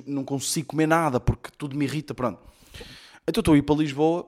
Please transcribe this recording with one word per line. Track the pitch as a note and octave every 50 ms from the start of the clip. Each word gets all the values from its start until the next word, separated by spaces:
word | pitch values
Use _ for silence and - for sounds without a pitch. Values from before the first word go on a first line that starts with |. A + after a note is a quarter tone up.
| -
não | C3+ C#3+ C#3 C3+
consigo | - C#3 C3+ B2 - - E3 D3+ -
comer | - D3 D#3+
nada | D#3 D#3+ E3 E3 D3+ B2 A#2+
porque | - - - - - - - -
tudo | D3 C#3+ C3
me | D3 D3
irrita, | C3 B2+ D#3 D3 - C3
pronto. | - B2+ A#2 F2 - - - - _ - - - - - - - - - - - - -
Então | - E3+ A3+
estou | F#3+ E3+ D#3
a | C#3+
ir | C#3
para | C#3+ D3+
Lisboa. | D3 D#3 D3 C3+ C#3 D3+ D#3+ E3 F3 F3+